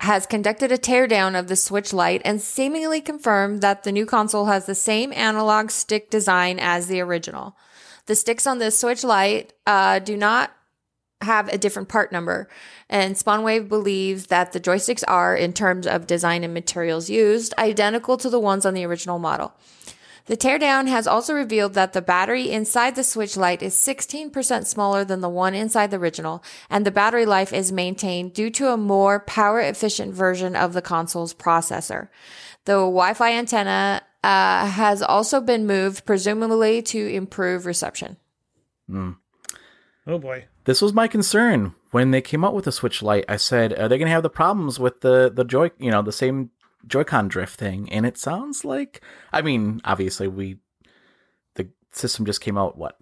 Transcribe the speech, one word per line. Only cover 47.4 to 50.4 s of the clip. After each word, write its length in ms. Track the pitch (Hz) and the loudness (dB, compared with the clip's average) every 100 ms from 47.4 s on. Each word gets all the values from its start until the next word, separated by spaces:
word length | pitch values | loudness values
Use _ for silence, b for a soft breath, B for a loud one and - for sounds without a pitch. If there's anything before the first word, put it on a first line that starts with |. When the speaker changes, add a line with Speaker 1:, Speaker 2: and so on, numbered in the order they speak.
| 95 - | -6 -6
Speaker 2:
thing?" 320 | 104 95 101 | -6 -6 -6
And 120 | 110 | -2
it 140 | 117 - | -2 -2
sounds 460 | - 175 285 277 | -6 -6 -6 -10
like, 380 | - 269 285 - B B B | -6 -6 -8 -12 B B B
I 80 | 156 | -2
mean, 400 | 156 127 104 110 | 0 0 -2 -4
obviously 420 | - 98 95 - 98 | -4 -2 -2 -4 -6
we, 300 | 95 | -6